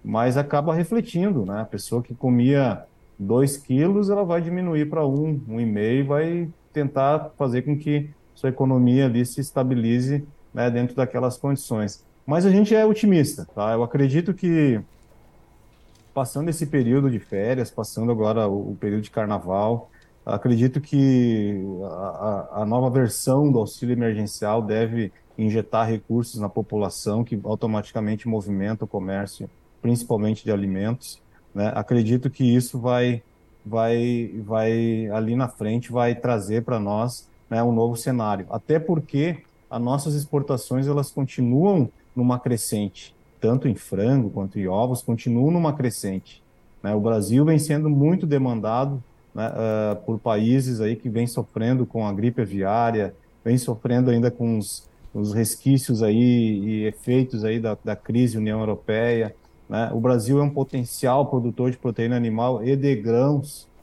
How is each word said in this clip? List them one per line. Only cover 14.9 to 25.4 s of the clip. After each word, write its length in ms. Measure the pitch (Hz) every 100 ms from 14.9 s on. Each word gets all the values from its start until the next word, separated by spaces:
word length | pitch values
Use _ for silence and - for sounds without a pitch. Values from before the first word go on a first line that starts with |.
| - - - - - _ _ - _ - _ _
passando 340 | 139 127 139 165
esse 180 | 156 147
período 420 | 143 117 135 139
de 100 | 113
férias, 500 | - 98 107 127 117
passando 400 | - 107 - 117
agora 380 | 113 107 110 104
o, 240 | 101 101
o 40 | 101
período 220 | 104 104
de 80 | 107
carnaval, 800 | - 104 101 90 95 107 113 - - _ _ -
acredito 540 | 107 123 117 131 139
que 800 | 139 143 135 127 120 110 104 98 98 90
a, 640 | 98 85 95 82 104 98 - 95
a, 40 |
a 40 | 107
nova 240 | 120 131
versão 640 | 131 120 - - 131 147
do 60 | 120
auxílio 340 | 104 - 120
emergencial 680 | 120 117 104 101 - 104 113
deve 520 | 107 110 113 117 143 _ _
injetar 520 | -